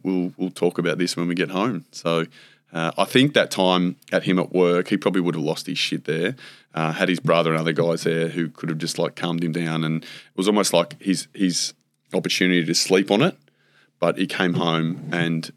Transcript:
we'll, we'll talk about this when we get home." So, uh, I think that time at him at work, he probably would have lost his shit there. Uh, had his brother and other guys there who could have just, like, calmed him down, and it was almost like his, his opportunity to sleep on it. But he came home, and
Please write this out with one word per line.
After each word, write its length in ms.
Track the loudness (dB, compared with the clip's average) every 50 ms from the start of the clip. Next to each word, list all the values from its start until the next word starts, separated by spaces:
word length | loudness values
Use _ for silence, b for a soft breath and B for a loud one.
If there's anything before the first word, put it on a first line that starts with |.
| -2
we'll, 280 | -2 0 0 0 -2 -4
we'll 140 | -4 -6 -4
talk 280 | -2 0 0 0 0 0
about 200 | -2 0 0 0
this 180 | -2 -2 -2
when 100 | -2 -2
we 80 | -2 0
get 160 | -2 -2 -2
home." 340 | 0 -2 0 0 -2 -4 -10 _
So, 360 | -14 -8 -4 -2 0 0 -2 -4 b b b b b b b _
uh, 200 | -6 -4 -4 -2 0
I 80 | 0 0
think 280 | 2 4 4 4 4 4
that 160 | 2 2 2
time 460 | 0 2 2 4 4 4 2 0 -2 _ _ -2
at 100 | -2 -2
him 160 | 0 2 0 0
at 140 | 0 0
work, 360 | 2 2 4 4 4 2 0 0
he 80 | -2
probably 240 | 0 0 0 2 2
would 140 | 0 0 0
have 80 | 0
lost 240 | -2 -2 -2 -4 -6
his 120 | -6 -4 -4
shit 260 | -4 -2 -4 -4 -4
there. 320 | -4 -2 -2 -2 -2 -4 B B B B B B B -6
Uh, 180 | -4 -2 -2
had 160 | 0 0 0 0
his 100 | 0 0
brother 320 | 2 2 2 2 2 0
and 100 | 0 0
other 120 | 0 -2
guys 320 | 0 0 2 0 0 0 0
there 240 | 0 0 0 0 -2
who 200 | -2 -2 -4 -4
could 200 | -6 -8 -6 -6
have 100 | -4 -4
just, 180 | -4 -6 -2
like, 200 | -2 -4 -4 -4
calmed 260 | -4 -4 -4 -2 -2
him 80 | -2 -2
down, 320 | -2 -2 -4 -2 -2 -2
and 220 | -2 -2 -2 -4 -6
it 320 | -10 -18 -20 -20 _ -4
was 100 | -2 0
almost 260 | 2 4 2 2 4
like 180 | 4 2 2 2 -4 -6
his, 240 | -2 -2 -2 -2 -4 -8 -4
his 400 | 0 0 0 0 0 -4 -6 -8 _ _ _ _ _ _ -4 -4
opportunity 500 | -2 -2 -2 0 2 2 4 4 2 2
to 100 | 2 0
sleep 360 | 0 2 4 4 2 4 4
on 100 | 4 4
it. 160 | 4 2 0 _ _ b b b b b b b b b b -2
But 180 | 0 0 0
he 120 | 0 -2 -2
came 260 | 0 0 0 0 2
home, 540 | 0 0 0 0 0 0 -2 -4 -6 -6 -4
and 400 | -2 -2 0 0 -2 -2 -6 -8 -8